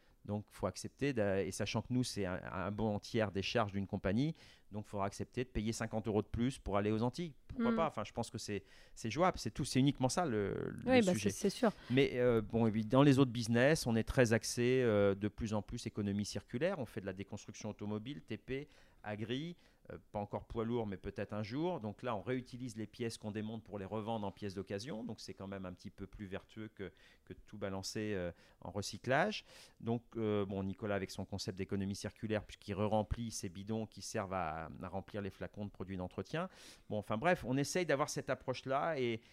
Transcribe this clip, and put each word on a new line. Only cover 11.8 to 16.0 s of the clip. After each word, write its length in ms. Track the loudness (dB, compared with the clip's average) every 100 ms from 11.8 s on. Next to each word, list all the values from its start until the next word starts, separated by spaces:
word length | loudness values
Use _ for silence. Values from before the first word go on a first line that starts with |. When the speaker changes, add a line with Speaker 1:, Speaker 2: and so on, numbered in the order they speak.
| 2
Speaker 1:
Mais, 220 | 4 4
euh, 260 | 4 4 4
bon, 260 | 4 4 4
évi-, 200 | 4 4
dans 160 | 8
les 160 | 10 10
autres 120 | 6
business, 560 | 4 2 6 6 4 4
on 80 | 2
est 60 |
très 300 | 2 4 6
axé, 480 | 6 2 0 4 4
euh, 320 | 6 6 6
de 140 | 4 0
plus 240 | -2 -2
en 80 | -2
plus 260 | -4 -8 -6
économie 380 | -2